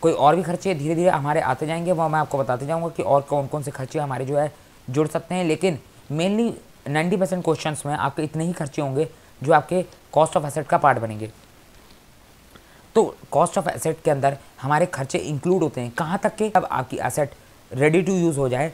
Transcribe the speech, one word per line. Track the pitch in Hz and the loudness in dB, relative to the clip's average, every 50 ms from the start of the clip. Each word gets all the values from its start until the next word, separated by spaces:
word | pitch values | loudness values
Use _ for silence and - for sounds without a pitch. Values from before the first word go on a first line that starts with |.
कोई | - 165 165 | 4 2 2
और | - 127 143 156 | 6 6 6 6
भी | 175 185 | 6 2
खर्चे | 151 175 175 - 190 190 | -2 -4 -4 -2 -2 -2
धीरे | 151 139 151 170 | -2 0 -2 0
धीरे | 160 175 185 | 4 4 4
हमारे | 175 156 139 143 151 160 | 4 4 0 0 0 0
आते | - - 131 - 156 151 | 2 0 -2 -2 -2 -4
जाएंगे, | 160 170 170 170 | -4 -4 0 -2
वो | 180 160 165 156 | 0 0 0 0
मैं | 151 156 | 2 0
आपको | 151 135 - 139 | 0 0 0 -2
बताते | 135 127 127 123 131 | 0 0 -2 -4 -2
जाऊँगा | 143 160 165 165 165 | -4 -4 -2 -4 -4
कि | - - 175 | -4 -4 0
और | - 131 143 | 2 2 2
कौन | 139 - 147 147 139 131 | 2 2 -2 -2 -2 -2
कौन | - 151 143 | -6 -6 -6
से | 135 | -6
खर्चे | - - 131 127 - 160 | -8 -8 -10 -6 -4 -4
हमारे | 147 143 135 123 131 | -4 -4 -4 -6 -4
जो | 131 143 143 | -2 0 0
है | 147 147 - - - - - - - - | 0 -2 -4 -10 -20 -20 -20 -20 -14 -6
जुड़ | 127 143 156 151 | 0 0 0 0
सकते | - 170 156 - 180 | 0 -6 -6 -4 -4
हैं, | 185 185 | -2 0
लेकिन | 165 156 156 - 190 170 123 - - - - - - | 0 0 2 0 0 -2 -2 -8 -16 -20 -20 -12 -8
mainly | 139 151 165 190 202 214 233 233 - - - - - - - - | -4 -2 0 0 0 0 0 -2 -2 -6 -12 -20 -20 -16 -8 -4
नाइंटी | 143 151 160 180 185 202 | -2 0 0 2 2 0
परसेंट | 190 185 185 180 175 | 0 0 -2 -2 0
क्वेश्चंस | - 160 151 - 160 151 - - | 0 -2 0 -2 -6 -6 -4 -4
में | 147 147 | -4 -4
आपके | 147 92 139 139 - 151 | -2 -2 -2 -2 -2 -6
इतने | 151 - 156 160 | -4 -2 -4 -2
ही | 170 180 | -2 -4
खर्चे | - 160 135 - - | -4 -6 -8 -4 -4
होंगे | 151 135 131 135 160 160 - - - - - - | -4 -2 0 -2 -2 -2 -4 -18 -20 -20 -14 -8
जो | - 139 165 | 0 4 4
आपके | 151 147 - 175 185 175 - - - - - - | 4 4 2 -2 -2 -2 -4 -10 -20 -20 -2 2
cost | 147 156 156 - 185 | 2 2 4 2 -2
of | 147 | -2
asset | 147 131 156 151 - | 0 -4 -6 -2 0
का | - 170 | 0 4
पार्ट | - 147 127 117 | 4 4 4 4
बनेंगे। | 113 110 110 107 110 107 - - - - - - - - - - - - - - _ - - - - - - - - - - - - - - - - - - | 0 -6 -6 -8 -10 -12 -12 -18 -20 -20 -20 -20 -20 -20 -20 -20 -20 -20 -20 -20 _ -20 -20 -20 -20 -20 -20 -20 -20 -20 -20 -20 -20 -20 -20 -20 -20 -2 2
तो | 214 214 143 - - - - - | 2 2 2 0 -10 -14 -2 2
cost | 139 160 170 - - | 2 2 4 2 -2
of | 170 156 | -2 -2
asset | - 120 - 160 160 160 - | -4 -2 -2 -4 -4 -2 0
के | 160 | 0
अंदर | 147 139 131 139 139 135 - - - - | 0 2 2 0 0 -2 -12 -20 -20 -10
हमारे | - 131 151 151 175 - | -2 0 2 2 2 0
खर्चे | - - 135 135 - 180 | -2 -6 -8 -4 -4 -4
इंक्लूड | - 113 151 139 - 175 180 190 165 | -4 -2 -6 -4 0 2 2 2 2
होते | 147 - - | 0 -2 -4
हैं | 123 120 | -8 -6
कहाँ | 117 - 170 151 175 196 - | -4 -6 -4 -2 -2 -2 -2
तक | 214 - | -2 -2
के, | - 214 214 | 0 -4 2
अब | 208 185 170 - | 2 0 0 2
आपकी | - 131 127 - - - | -4 -4 -4 -4 -6 -4
एसेट | - 120 117 - 147 135 - - - - - - - - | -4 -4 -2 -2 -2 -2 -4 -16 -20 -20 -20 -20 -20 -12
ready | - 127 135 151 156 180 190 | -2 2 2 4 4 4 2
to | 180 196 185 | 2 2 2
use | 170 170 160 135 | 2 2 2 2
हो | 139 131 | 0 0
जाए | 120 123 143 165 | 0 0 -2 -4